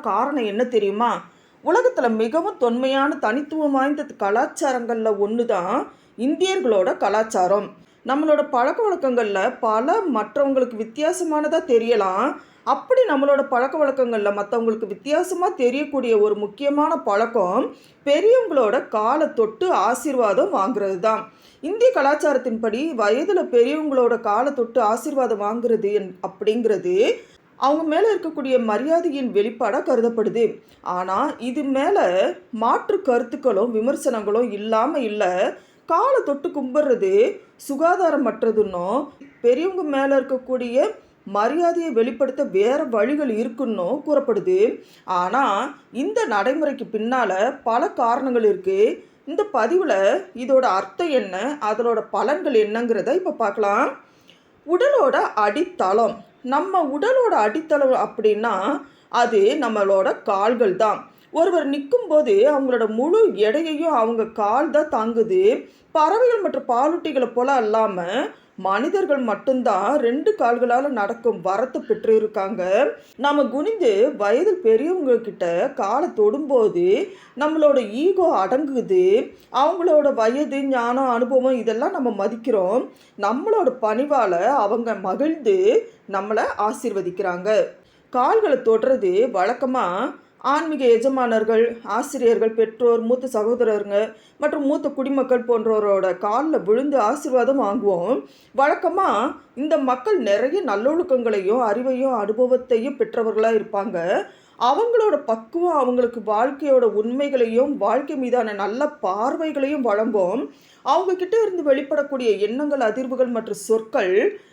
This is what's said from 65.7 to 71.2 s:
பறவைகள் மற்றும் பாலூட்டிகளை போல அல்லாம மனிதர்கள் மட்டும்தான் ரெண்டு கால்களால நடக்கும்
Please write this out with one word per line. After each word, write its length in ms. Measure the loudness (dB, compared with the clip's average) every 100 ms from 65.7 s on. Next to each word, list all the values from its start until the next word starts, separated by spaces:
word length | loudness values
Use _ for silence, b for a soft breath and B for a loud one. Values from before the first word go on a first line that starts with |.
| B B
பறவைகள் 520 | 0 2 4 2 2
மற்றும் 260 | -2 -4 -2
பாலூட்டிகளை 580 | 0 0 -2 -4 -2 -2
போல 220 | -2 0
அல்லாம 460 | 2 2 0 0 -2 -4 -4 -6 B B -8
மனிதர்கள் 640 | -4 -2 0 -2 0 0
மட்டும்தான் 720 | -2 -4 -2 0 0 0 2 0
ரெண்டு 340 | 0 0 0
கால்களால 540 | 0 2 2 2 2 0
நடக்கும் 480 | -2 -4 -2